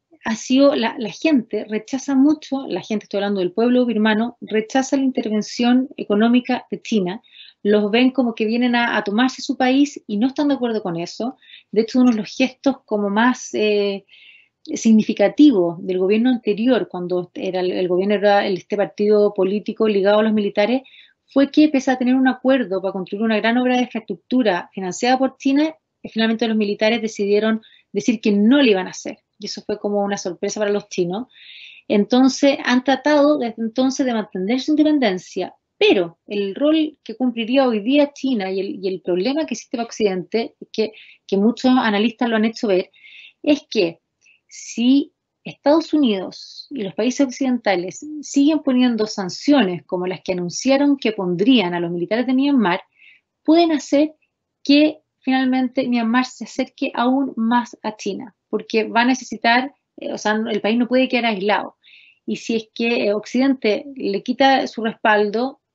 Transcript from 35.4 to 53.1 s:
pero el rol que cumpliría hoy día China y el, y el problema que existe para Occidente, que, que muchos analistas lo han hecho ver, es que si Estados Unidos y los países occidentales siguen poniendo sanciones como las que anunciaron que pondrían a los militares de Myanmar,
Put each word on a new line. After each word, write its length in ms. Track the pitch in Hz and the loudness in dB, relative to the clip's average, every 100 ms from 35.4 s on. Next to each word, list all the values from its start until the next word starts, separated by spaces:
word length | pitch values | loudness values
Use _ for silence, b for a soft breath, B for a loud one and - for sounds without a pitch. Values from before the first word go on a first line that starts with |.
| 180 - _ - | -10 -12 _ 0
pero 400 | 415 214 165 - - | 2 4 0 -6 -8
el 280 | 208 196 | -4 -4
rol 440 | 190 294 320 302 - | -2 2 2 0 -6
que 140 | - 220 | -14 -4
cumpliría 500 | 254 233 220 269 262 | -2 -2 0 2 2
hoy 140 | 214 | 0
día 320 | 208 294 285 | 0 2 2
China 380 | - 269 233 190 | -2 -4 -2 -2
y 100 | 190 | -4
el, 240 | 202 202 | -6 -6
y 40 | 185 | -6
el 120 | 185 | -6
problema 460 | - 180 220 294 302 | -2 -2 0 -2 -4
que 80 | |
existe 240 | 226 - 233 | -8 -8 -8
para 80 | 233 | -8
Occidente, 680 | - 208 185 160 220 254 - - | -2 -2 -2 -4 -4 -6 -10 -10
que, 220 | - 214 B B B - | -6 -6 B B B -4
que 120 | 196 | 0
muchos 320 | 214 240 254 | 2 2 2
analistas 540 | 254 233 202 233 - 233 | 2 2 0 0 -2 -2
lo 80 | 220 | 0
han 80 | |
hecho 240 | 226 220 220 | -2 -2 0
ver, 220 | 185 - B B B B _ | 0 -2 B B B B _
es 240 | - 294 - | 0 0 0
que 300 | 220 170 - _ _ b b _ | -2 -2 -4 _ _ b b _
si 680 | - - - 240 277 - _ _ _ | -20 -12 -2 2 2 0 _ _ _
Estados 520 | - - 277 320 320 | -20 -4 2 2 2
Unidos 720 | 302 254 196 - - - - - | 2 2 0 -4 -12 -20 -20 -14
y 140 | 269 | -10
los 100 | 190 | -8
países 340 | - 240 247 269 | -4 -2 0 -2
occidentales 800 | - 262 240 208 180 180 - 302 302 | -2 -2 -2 0 -2 -4 -10 -14 -14
siguen 420 | 262 277 285 302 | -4 2 2 2
poniendo 440 | 285 247 254 220 214 | 0 2 2 0 -4
sanciones 760 | - 180 - - 285 190 170 - | -4 -8 -4 2 2 2 -2 -6
como 200 | 180 185 | -6 -6
las 140 | 180 | -6
que 120 | - | -6
anunciaron 640 | 180 175 - 254 269 285 269 | -6 -6 -4 0 2 2 2
que 140 | 226 | -2
pondrían 600 | 208 180 175 208 247 180 | -4 -4 0 4 4 2
a 80 | 175 | -2
los 100 | 170 | -4
militares 360 | 175 170 226 247 | -4 -4 -2 0
de 80 | |
Myanmar, 480 | 254 285 277 185 180 - b b | 0 2 2 2 -2 -6 b b